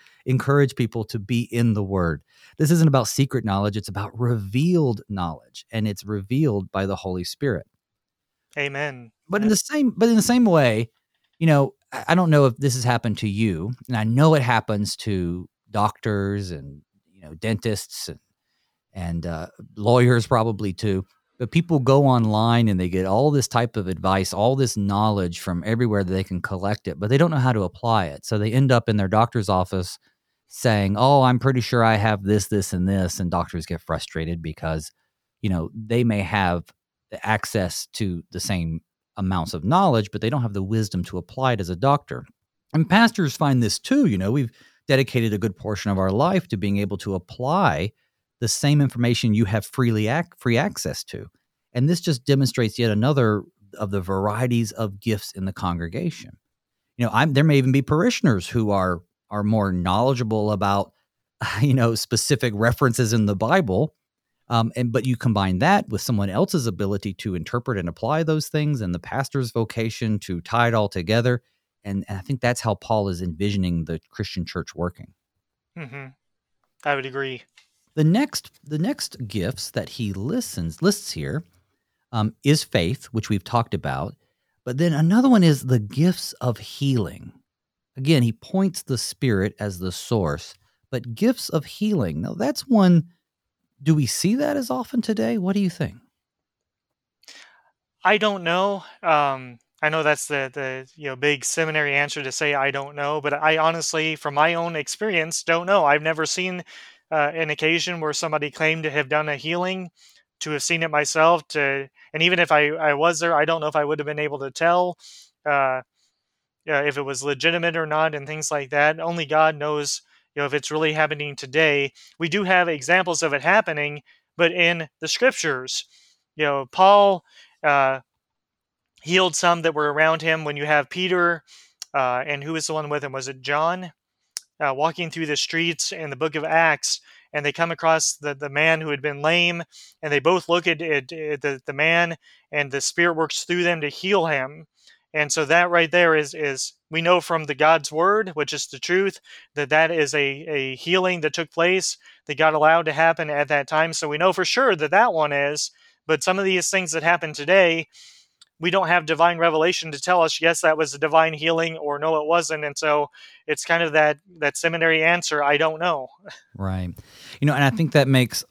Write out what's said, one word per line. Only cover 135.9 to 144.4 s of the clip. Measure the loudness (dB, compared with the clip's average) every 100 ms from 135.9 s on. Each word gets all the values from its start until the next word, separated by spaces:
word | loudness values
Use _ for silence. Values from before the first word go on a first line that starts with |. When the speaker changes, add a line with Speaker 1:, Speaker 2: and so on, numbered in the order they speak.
Speaker 2:
in | -8 -10
the | -4
book | -4 -4
of | 0
Acts, | 2 4 2 -2 -6 _ _ _
and | -6 -4
they |
come | -2 -4
across | 0 2 2 0 -4
the, | -8
the | -8 -6
man | 0 2 2
who | -2
had | -4
been | -6 -2
lame, | 0 2 0 -2 -10 -20 -20 _
and | -2
they | 0
both | 2 0 2
look | 0 0
at, | -2
at, | -2 -2 -4
at | -10 -8 -6
the, | -6 -6 -8
the |
man, | -2 0 2 0 -4 _ _ _
and | -6 -4
the | -4
Spirit | -4 0 0 0
works | -2 -4
through | -4 0
them | 0 -2
to | -4
heal | -6 0 0 2
him. | -2